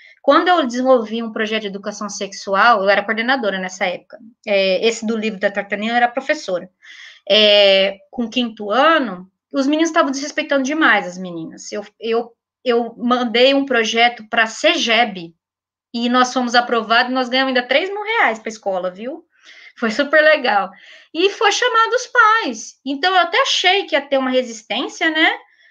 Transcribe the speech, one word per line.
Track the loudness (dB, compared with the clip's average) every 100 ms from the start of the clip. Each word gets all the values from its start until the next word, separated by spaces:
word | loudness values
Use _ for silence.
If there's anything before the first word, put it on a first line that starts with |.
| -20 _
Quando | 2 4 4
eu | 2 2
desenvolvi | -2 2 2 2 -6
um | -8
projeto | -6 -4 -4
de | -6
educação | -8 -10 -10 -10
sexual, | -8 -10 -10 -4 4 4 4
eu | 4
era | 2
coordenadora | 2 -4 0 0 -2 -4
nessa | -8 -6 -6
época. | -6 -12 -20 -20 _ -2
É, | 0 2 2 0
esse | -2 -4
do | -2
livro | -4 -2
da | -4
Tartaninha, | -4 -6 -6 -2
eu | 0
era | 0
professora. | 0 -4 -4 -2 -6 -8 _ -20 -20 -20 -20 2
É, | 4 6 6 6 4 2 -2 _
com | -8
o | -6
quinto | -4 -6 -6 -4
ano, | 2 4 2 0 -8 -14 _ _
os | -2 0
meninos | 0 2
estavam | 2 0
desrespeitando | -2 -6 -6 -2 -2
demais | 0 0 2 2 -2
as | -10
meninas. | -10 -10 -12 -14 -12
Eu, | -12 -12 _
eu, | -4 -4 -4 _ _ _
eu | -2 -2 -2 -6
mandei | -2 0 0 4 4
um | 4
projeto | 0 0 0 2 0 0 -4
pra | -2 -2
cegeb | 0 0 0 0 0 0 -2 -14 -18 _ _ _ _ _
e | -6 0
nós | 2 0
fomos | 0 0
aprovados, | 0 2 -2 0 0 2
nós | -2 -2
ganhamos | -2 0
ainda | -2 0
três | 0 0
mil | -6
reais | -4 0 0 -2
pra | -10
escola, | -10 -6 -4 -6
viu? | -8 -12 -12 -16 _ -20 -20 -20 _
Foi | -4
super | -2 2 4
legal. | 6 4 2 0 -2 -8 -20 -20 _
E | -2 0
foi | 2 0
chamado | 2 0 2 2
os | 0 -2
pais. | 2 4 2 -2 -8 -14 -14
Então, | -8 -2 0
eu | 2
até | 2 0
achei | 0 2 2 0
que | 0
ia | -2
ter | 0 -2
uma | 0
resistência, | 0 -2 -8 -8 -6 -6 -2 -2
né? | 2 0 0 -10 _ _